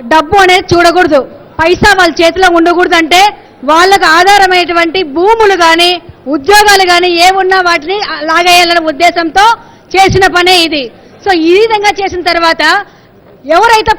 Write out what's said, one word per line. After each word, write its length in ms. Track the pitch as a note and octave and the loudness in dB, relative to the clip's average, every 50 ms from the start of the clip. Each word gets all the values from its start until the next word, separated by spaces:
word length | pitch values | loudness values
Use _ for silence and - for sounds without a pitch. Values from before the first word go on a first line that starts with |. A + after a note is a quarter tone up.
డబ్బు 340 | A#3+ A#3 D#4 D#4+ D#4 D#4 G4+ | -6 -2 -2 -2 0 0 2
అనేది 380 | G4+ F#4+ F#4 F4+ F#4+ - - F4 | 2 2 2 2 0 0 -2 0
చూడకూడదు, 460 | F4 E4+ E4+ E4 F4+ F4+ C#4+ D4+ C4 - - - - - - - - | 2 2 2 2 0 0 2 0 -2 -2 -4 -12 -20 -20 -14 -6 -4
పైసా 300 | D#4+ E4+ F4+ - G#4 G#4 F#4+ F#4 | -2 -2 0 0 0 0 2 2
వాళ్ళ 140 | F4+ E4+ C4+ - | 0 -2 0 0
చేతిలో 260 | E4 E4 E4 F4+ F#4+ F4+ F4 | -2 -2 0 0 0 2 2
ఉండకూడదంటే 640 | E4+ E4 F4 E4+ F4 F4+ D#4 F4+ E4 E4 C4+ F4 F4+ G4+ G#4 - - - - - - B3+ | 2 2 0 0 0 0 0 0 -2 0 0 2 2 2 0 -2 -6 -16 -20 -20 -8 -4
వాళ్ళకు 420 | C#4 D#4 E4 F4+ F#4+ G4 F#4+ F#4 | 0 0 2 2 2 2 2 2
ఆధారమైనటువంటి 960 | D#4+ D#4 F4 F4+ G4 G#4 G4+ G4 F#4 F#4 F4+ F4 F4+ E4+ E4+ E4+ E4 D4+ F#4+ F4+ | 0 2 2 2 2 4 2 2 2 2 0 0 0 -2 -2 -2 -2 -4 -4 -6
భూములు 520 | C#4+ C4 E4+ F4+ G#4+ A4+ A4+ G#4+ G4 G4 | -4 -4 -2 0 0 2 2 2 0 2
కానీ 460 | F4 E4+ E4 E4 E4+ F4 F4 F4+ E4+ - - - - - | 2 2 2 2 2 0 -2 -2 -4 -10 -16 -20 -14 -8
ఉద్యోగాలు 580 | B3+ D4+ C#4+ C4+ G4 G#4 G#4 G#4+ G#4 G4+ F#4+ F#4+ F4+ | -6 -6 -4 0 2 2 2 4 2 2 2 2 0
కానీ 180 | F4 F4 F4+ F4+ E4+ E4+ F4 | 0 0 0 0 0 2 2
ఏమున్నా 340 | F#4 F#4+ F#4+ F#4+ F#4 F#4+ F#4+ | 2 2 0 0 0 0 0
వాటిని 360 | F4+ F4 E4+ E4 D4 E4 G4 G#4+ G4 C#4+ D#4+ D4 D4+ D#4+ | 0 0 -2 -2 -4 -6 -6 -6 -6 -8 -8 -8 -4 -2
లాగేయాలనే 520 | D#4+ E4+ F4 F4+ F4 F4+ F4 E4+ E4+ E4+ D#4+ D#4 | -2 0 2 2 2 2 2 0 0 -2 -2 -4
ఉద్దేశంతో 540 | C#4+ C4+ E4+ F4 E4+ F4 E4+ E4 - F#4+ G#4 A4+ A4+ - - - - - - - - | -4 -2 -2 -2 0 -2 -6 -2 0 2 2 2 0 -2 -8 -18 -20 -20 -14 -4 0
చేసిన 320 | F#4+ G4 F#4+ - F#4+ G4 F4+ - | 0 0 2 2 0 0 0 0
పనే 200 | F4 F4 F4+ F#4 F4 E4 | 0 0 0 0 0 0
ఇది. 160 | D#4 D#4+ D4 B3+ A3 - - - - - - - | -2 -4 -6 -8 -10 -14 -20 -20 -20 -20 -6 -4
So 80 | G4+ F#4 E4 D#4 E4 | -2 -2 0 0 2
ఈ 40 | F4+ G4+ | 2 2
విధంగా 300 | A4+ A4+ A4 G#4 G4+ G#4 - G4 G4 | 2 0 -2 -2 -2 -2 -2 -2 -6
చేసిన 180 | F4+ F#4 F4+ | -6 -6 -4
తర్వాత 420 | D4 F4 E4 E4+ E4+ E4 E4 D#4+ D4+ D#4+ F4+ G4+ G4 - - - - _ _ - - - - - - C4+ D#4+ | -4 -4 -2 0 0 -2 -2 0 -2 -2 -2 -2 -6 -10 -18 -20 -20 _ _ -20 -20 -20 -20 -16 -6 -2 0
ఎవరైతే 360 | F4+ A4+ A#4 A4+ A4 D#4+ A4 G#4+ | 2 2 2 2 2 0 -2 -2